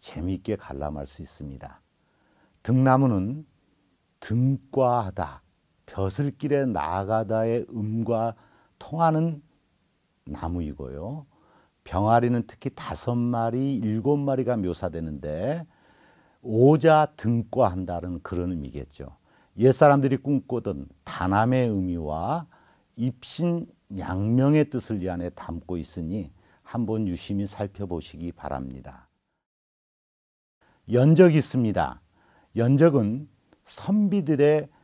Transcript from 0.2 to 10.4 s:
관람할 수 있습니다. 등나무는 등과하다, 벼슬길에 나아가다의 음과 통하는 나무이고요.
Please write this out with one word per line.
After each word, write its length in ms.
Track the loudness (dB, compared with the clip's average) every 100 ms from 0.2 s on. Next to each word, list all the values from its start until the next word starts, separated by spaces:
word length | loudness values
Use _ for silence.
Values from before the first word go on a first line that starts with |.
| -6 -6 -4 -6
관람할 480 | -8 -8 -8 -8 -12
수 160 | -14
있습니다. 600 | -18 -14 -14 -14 -18 -20 _ _ _ _ _ _ _ _
등나무는 840 | 0 4 6 6 4 2 -2 -6 -12 _ _ _ _ _ _ _
등과하다, 1200 | -4 0 0 -2 -2 0 2 2 -2 -6 -8 -10 _ _ _ _ -14
벼슬길에 800 | -4 -4 -2 -4 -4 0 0 2
나아가다의 1040 | -2 -2 -4 0 -2 0 0 0 -2 -4
음과 680 | -6 -4 -4 -2 -2 -2 -6 _ _ _ _
통하는 640 | -12 0 2 2 -2 -4 _ _ _ _ _ _ _ _ -14
나무이고요. 1000 | -10